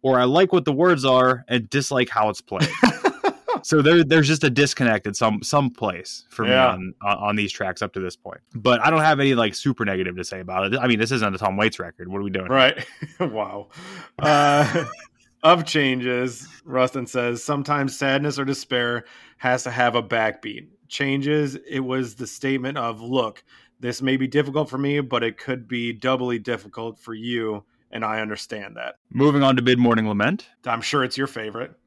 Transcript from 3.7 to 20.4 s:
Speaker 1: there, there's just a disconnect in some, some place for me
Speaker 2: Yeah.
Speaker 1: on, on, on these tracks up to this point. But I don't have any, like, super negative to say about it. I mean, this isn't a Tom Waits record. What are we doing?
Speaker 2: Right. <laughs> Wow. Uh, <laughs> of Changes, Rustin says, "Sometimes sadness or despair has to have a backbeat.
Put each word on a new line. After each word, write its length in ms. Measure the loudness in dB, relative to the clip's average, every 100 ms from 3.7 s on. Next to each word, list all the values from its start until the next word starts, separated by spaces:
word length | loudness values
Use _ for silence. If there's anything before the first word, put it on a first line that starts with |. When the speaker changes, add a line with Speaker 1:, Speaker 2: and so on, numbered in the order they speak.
| 2
Speaker 1:
there, 200 | 6 4
there's 240 | 6 4 4
just 160 | 2 0
a 40 |
disconnect 560 | 2 0 2 0 0 -2
in 60 | -2
some, 260 | 0 0
some 280 | 0 0 0
place 540 | -2 -6 -6 -12 -16 _
for 140 | -6
me 80 | 2
Speaker 2:
Yeah. 160 | 4 4
Speaker 1:
on, 200 | 2 -8 -6
on, 160 | -4 -2
on 180 | 0 -2
these 160 | -4
tracks 300 | -4 -6 -4
up 100 | -6
to 60 | -6
this 160 | -8 -10
point. 240 | -18 -18 _
But 260 | -2 2 4 4
I 40 |
don't 120 | 4
have 180 | 4 4
any, 140 | 2
like, 220 | 4 0 0
super 280 | -2 0
negative 320 | 0 0 -2 -6
to 80 |
say 160 | -10 -10
about 320 | -4 -2 -2
it. 80 | 0
I 80 | 2
mean, 120 | 2
this 120 | 0
isn't 240 | 0 -2 -2
a 20 |
Tom 200 | -2 0
Waits 200 | 0 -2
record. 280 | -14 _ -10
What 120 | -8
are 40 |
we 60 | -4
doing? 180 | -6 0
Speaker 2:
Right. 380 | 4 4 2 -12 -14
<laughs> 160 | -16 -6
Wow. 500 | -4 -4 -6 -10 -14 -20 -18 -18 -18 0
Uh, 680 | 4 6 6 4 4 0 -4 -10 -20
<laughs> 300 | _ _ _
of 220 | 6 6 4
Changes, 840 | 0 2 0 0 -2 -2 -6 -18 -20 -6
Rustin 420 | 0 0 0 -4
says, 360 | -2 -2 -4
"Sometimes 540 | -4 -4 0 0 0 -2
sadness 400 | 0 2 0 -2
or 60 | -4
despair 580 | -4 -4 -2 -2 -4 -8 -20 -20 _
has 260 | 0 0
to 80 | -2
have 240 | 2 2 2
a 80 |
backbeat. 640 | 0 0 0 -2